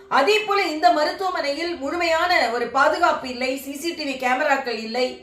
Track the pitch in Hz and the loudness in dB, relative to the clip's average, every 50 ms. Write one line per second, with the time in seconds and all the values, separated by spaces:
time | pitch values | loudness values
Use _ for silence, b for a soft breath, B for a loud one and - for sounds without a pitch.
0 | B B - 247 277 392 427 427 427 381 392 403 392 330 302 311 339 349 330 302 | B B 2 2 4 4 4 2 2 2 0 0 0 0 0 4 4 4 6 4
1 | 302 349 359 - 392 370 349 339 285 277 285 302 339 349 339 262 269 285 320 349 | 2 0 -2 -2 -4 -4 -2 -2 -2 -2 -2 -4 -4 -6 -6 -6 -6 -6 -4 -2
2 | 349 339 320 320 330 359 359 330 277 226 226 240 240 - - 262 285 311 320 339 | 0 0 2 2 2 2 4 2 2 2 0 -2 -4 -2 0 2 2 2 4 4
3 | 349 330 302 - 254 254 247 240 254 262 269 277 - 277 277 302 - 339 339 - | 2 2 2 0 -4 -8 -6 -4 -4 -4 -4 -6 -8 -10 -10 -8 -6 -6 -6 -6
4 | 302 277 254 - 262 247 254 262 302 294 277 254 - 247 226 220 226 220 220 247 | -6 -6 -6 -4 -2 0 0 0 2 2 0 0 0 -4 -6 -6 -6 -6 -4 -2
5 | 254 254 - - | -2 -2 -4 -8